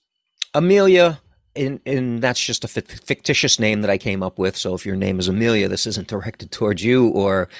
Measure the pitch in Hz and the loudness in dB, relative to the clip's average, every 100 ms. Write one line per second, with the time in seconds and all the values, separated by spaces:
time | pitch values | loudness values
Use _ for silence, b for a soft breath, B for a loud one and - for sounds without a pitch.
0 | _ _ _ _ - 147 175 202 196 180 | _ _ _ _ -4 0 4 4 6 6
1 | 175 156 _ _ _ - 135 143 - 135 | 4 2 _ _ _ -6 -4 -4 -4 -2
2 | 127 117 127 123 - 117 113 - - - | -2 -2 -2 -2 -4 -6 -6 -8 -10 -14
3 | - - - 143 131 - 110 104 104 98 | -8 -6 -2 0 2 2 2 0 0 0
4 | - 98 92 - 92 - 98 90 101 95 | -2 -4 -4 -2 -4 -2 -6 -6 -4 -4
5 | 95 92 90 95 117 110 95 95 113 101 | -2 -2 -2 0 2 2 0 -2 -4 -6
6 | 92 104 98 - 92 - 107 92 110 127 | -6 -8 -8 -12 -16 -4 -2 0 2 4
7 | 120 101 98 95 90 B | 4 2 0 0 -2 B